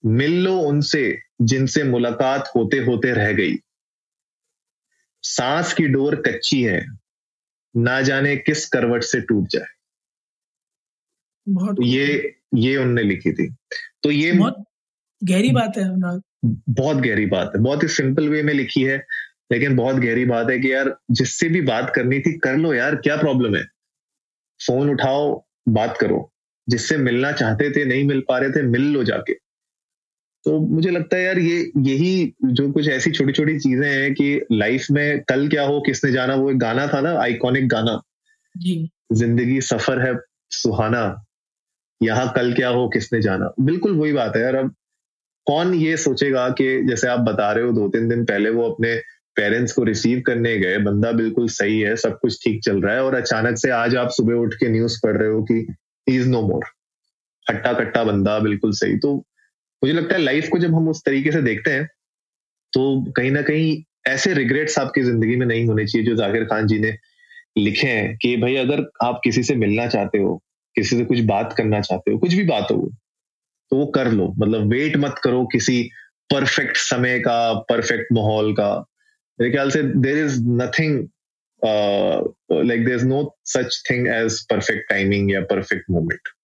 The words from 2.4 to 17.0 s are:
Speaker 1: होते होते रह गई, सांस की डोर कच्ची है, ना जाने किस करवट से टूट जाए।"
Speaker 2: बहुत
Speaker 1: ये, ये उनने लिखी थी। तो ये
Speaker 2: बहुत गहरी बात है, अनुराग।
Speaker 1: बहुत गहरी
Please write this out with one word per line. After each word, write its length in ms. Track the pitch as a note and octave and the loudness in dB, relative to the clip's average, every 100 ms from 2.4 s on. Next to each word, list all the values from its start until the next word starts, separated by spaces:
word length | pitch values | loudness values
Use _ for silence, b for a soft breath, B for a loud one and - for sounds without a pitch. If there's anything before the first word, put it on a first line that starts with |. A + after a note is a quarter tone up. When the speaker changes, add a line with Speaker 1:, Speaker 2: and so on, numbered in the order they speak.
| - B2 | -2 -2
Speaker 1:
होते 220 | G#2+ C3+ | 2 0
होते 340 | A#2+ A#2 B2+ | 0 0 0
रह 220 | A2+ G#2 | 0 0
गई, 220 | G2+ F2+ - _ _ _ _ _ _ _ _ _ _ _ _ _ _ _ _ | 0 0 -2 _ _ _ _ _ _ _ _ _ _ _ _ _ _ _ _
सांस 520 | - - B2 D3+ E3+ | -10 -4 -2 0 -2
की 140 | - D#3 | 0 2
डोर 280 | C3+ C#3+ D3 | 4 2 0
कच्ची 480 | C3 - - C#3 | -2 -2 -2 0
है, 220 | A#2 F#2 - - _ _ _ _ _ _ _ A#2+ | 2 0 -4 -16 _ _ _ _ _ _ _ 0
ना 240 | A#2+ C3 | 0 2
जाने 360 | C3+ C3+ C#3 C#3+ | 0 2 0 0
किस 320 | - D3+ - | 0 -2 -2
करवट 340 | B2+ A#2+ A#2+ | 0 0 0
से 180 | - B2+ | 0 -4
टूट 260 | A#2 A2 F#2 | 0 -2 0
जाए।" 200 | F#2+ - - _ _ _ _ _ _ _ _ _ _ _ _ _ _ _ _ - | -2 -4 -20 _ _ _ _ _ _ _ _ _ _ _ _ _ _ _ _ -4
Speaker 2:
बहुत 260 | F#3 G3 G3 | -2 -2 0
Speaker 1:
ये, 540 | A#2+ C3 C#3+ C#3+ - - _ C3 | 0 2 0 0 -4 -10 _ 0
ये 220 | A#2+ C3+ | 2 2
उनने 260 | B2+ A#2+ | 0 2
लिखी 300 | G#2 F#2 - | 0 0 -2
थी। 220 | D#2 - - _ B B _ | -2 -4 -6 _ B B _
तो 80 | D3 | 0
ये 200 | D3 D#3+ | 2 2
Speaker 2:
बहुत 320 | F#3 G#3+ C4 G3+ _ _ _ _ _ | 4 2 0 -16 _ _ _ _ _
गहरी 280 | F#3 F#3 A#3 | 0 2 4
बात 260 | A#3 A3 G3+ | 2 2 -2
है, 60 | |
अनुराग। 380 | F#3+ F#3 F3+ F3+ - _ A#2 A2 - | -2 0 -2 -4 -10 _ -2 -2 -2
Speaker 1:
बहुत 280 | A#2 C3+ | 0 0
गहरी 280 | C#3 | 2